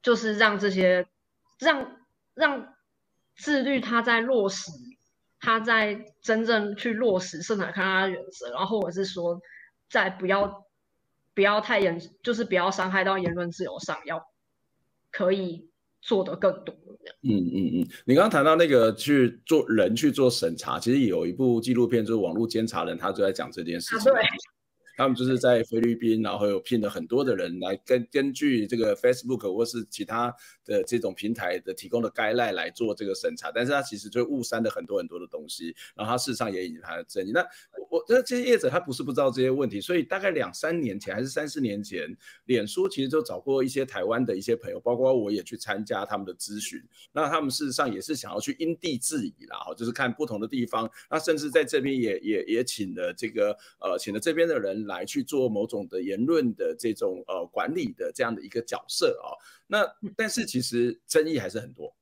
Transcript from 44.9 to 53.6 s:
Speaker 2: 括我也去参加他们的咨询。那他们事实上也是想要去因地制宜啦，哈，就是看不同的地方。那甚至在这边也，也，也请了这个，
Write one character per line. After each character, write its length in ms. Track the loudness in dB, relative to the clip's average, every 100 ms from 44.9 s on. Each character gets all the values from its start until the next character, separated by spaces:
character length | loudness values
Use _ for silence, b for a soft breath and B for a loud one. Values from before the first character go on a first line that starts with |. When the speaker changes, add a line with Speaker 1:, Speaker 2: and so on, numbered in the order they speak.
| 2
Speaker 2:
括 180 | 4 2
我 160 | 2
也 100 | -2
去 140 | -4 -12
参 260 | -4 -4 -2
加 200 | -4 -4
他 120 | -6
们 80 | -6
的 100 | -10
咨 260 | -10 -8
询。 160 | -8 -10 -18 B B
那 160 | -2 0
他 100 | 0
们 100 | -2
事 160 | -4 -4
实 60 |
上 180 | -2 -2
也 120 | -2
是 160 | -6 -6
想 160 | -4
要 40 | -6
去 160 | -6 -4
因 160 | -4 -4
地 220 | -4 -4
制 280 | -4 -4 -4
宜 200 | -8 -14
啦， 140 | -12
哈， 140 | -12
就 120 | -6 -6
是 80 |
看 180 | -2 -4
不 140 | -2 -4
同 160 | -4
的 40 | -4
地 200 | -4 -2
方。 260 | -2 -4 B B
那 80 | -4
甚 200 | 0 0
至 120 | 2
在 140 | 2
这 160 | 2 0
边 180 | 0 0
也， 220 | 0 -2
也， 240 | -2 -2
也 200 | 0 0 -2
请 280 | -4 -6
了 200 | -4 -6
这 160 | -6 -6
个， 280 | 0 0 -2